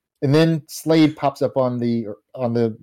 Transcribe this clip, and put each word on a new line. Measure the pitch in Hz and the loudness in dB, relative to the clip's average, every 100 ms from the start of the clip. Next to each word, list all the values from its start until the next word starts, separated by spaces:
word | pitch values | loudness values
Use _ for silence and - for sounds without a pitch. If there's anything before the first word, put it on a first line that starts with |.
| _ _ | _ _
and | 143 | 0
then | 147 165 160 - | 2 2 0 -6
Slade | - 156 160 151 151 | -8 0 4 4 2
pops | 143 - | -4 -2
up | 131 135 | -2 0
on | 127 123 | -2 0
the, | 120 117 104 104 _ 127 | -2 -2 -4 -12 _ -6
on | 123 | -2
the, | 117 117 107 | 0 0 -2